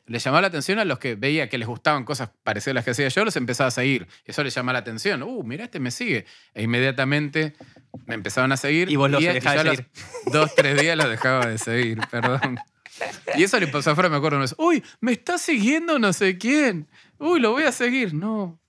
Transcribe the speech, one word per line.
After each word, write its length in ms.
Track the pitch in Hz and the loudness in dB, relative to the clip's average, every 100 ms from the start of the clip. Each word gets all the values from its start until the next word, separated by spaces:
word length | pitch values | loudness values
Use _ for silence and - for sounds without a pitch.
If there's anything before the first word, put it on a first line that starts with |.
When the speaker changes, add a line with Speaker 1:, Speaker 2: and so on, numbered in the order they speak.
| - | -10
Speaker 1:
le 120 | 117 | -6
llamaba 220 | 131 151 | 0 2
la 60 | 190 | 2
atención 320 | 165 135 208 | -2 -2 -2
a 40 | |
los 140 | 196 127 | 0 -2
que 160 | 131 | -4
veía 340 | 107 131 156 127 | -4 -2 0 -2
que 80 | 127 | -4
les 100 | 113 | -6
gustaban 360 | 113 160 147 | 0 0 0
cosas 260 | 120 139 117 _ | -2 -6 -8 _
parecidas 300 | - 104 139 | -4 -4 -2
a 20 | |
las 100 | 127 | -2
que 60 | 120 | -2
hacía 160 | 120 139 | 0 0
yo, 160 | 185 | 2
los 120 | 220 160 | 0 0
empezaba 320 | 123 120 131 | -2 0 0
a 20 | |
seguir. 380 | 127 131 131 - - | 2 0 0 -4 -18
Eso 180 | - 104 | -10 -4
le 80 | 139 | -4
llamaba 220 | 131 127 | -2 -2
la 40 | 127 | -4
atención. 420 | 110 113 202 156 | -4 -4 -4 -4
"Uh, 220 | 165 254 | -4 -8
mirá, 200 | 120 143 | -8 -10
este 140 | 240 165 | -10 -6
me 140 | 127 | -6
sigue". 340 | - 240 120 - - _ | -4 -2 -4 -4 -20 _
E 80 | - | -6
inmediatamente 920 | 113 120 131 131 135 147 147 156 156 - - - _ - - | 0 2 2 0 0 0 0 -2 -2 -6 -20 -20 _ -18 -10
me 80 | 113 | -8
empezaban 340 | 101 127 127 | -4 0 2
a 60 | - | 0
seguir. 340 | 143 156 185 | 2 0 2
Speaker 2:
Y 60 | 147 | 2
vos 120 | 139 | 4
los 100 | 143 | 4
Speaker 1:
y, 40 | 170 | 2
Speaker 2:
dejabas 280 | 127 127 | 2 2
Speaker 1:
y 40 | 143 | 2
yo 40 | |
Speaker 2:
de 60 | 160 | 2
Speaker 1:
a 20 | |
los 40 | 135 | 0
Speaker 2:
seguir. 560 | 127 - - 494 - | -4 -18 -14 -8 0
Speaker 1:
dos, 180 | 151 156 - | 2 4 4
tres 240 | 139 143 | 4 4
días 160 | 156 160 | 2 2
los 120 | 139 | 0
dejaba 380 | 110 131 131 120 | 2 2 2 0
de 120 | 113 | -2
seguir, 400 | - 117 120 110 | -2 0 0 -2
<laughs> 120 | 113 | -4
perdón. 480 | 120 127 127 127 120 - _ - - - - - 151 | -2 0 0 -2 -6 -10 _ -20 -12 -10 -10 -4 2
Y 60 | |
eso 140 | 196 233 | 4 2
le 60 | 165 | 0
pasó 220 | 143 156 | 0 0
a 40 | 147 | 2
Fran, 140 | 180 | 2
me 60 | 147 | 2
acuerdo 200 | 151 143 | 0 0
una 80 | |
vez. 100 | 131 - | -2 0
"Uy, 240 | 330 302 - - | 2 2 -2 -6
me 120 | 233 | -2
está 260 | 226 - 349 | -2 -2 -4
siguiendo 600 | - 262 208 311 339 294 | 0 2 2 2 0 2
no 140 | 208 | 2
sé 260 | 175 196 185 | 2 0 0
quién. 500 | 220 302 269 175 147 - _ _ | 2 2 2 0 -8 -20 _ _
Uy, 220 | 302 349 | 0 4
lo 100 | 220 | 4
voy 120 | 254 | 2
a 80 | 302 | 0
seguir". 420 | - 240 262 208 | 0 0 0 -2
"No, 460 | 151 208 214 185 165 | -2 -4 -4 -4 -8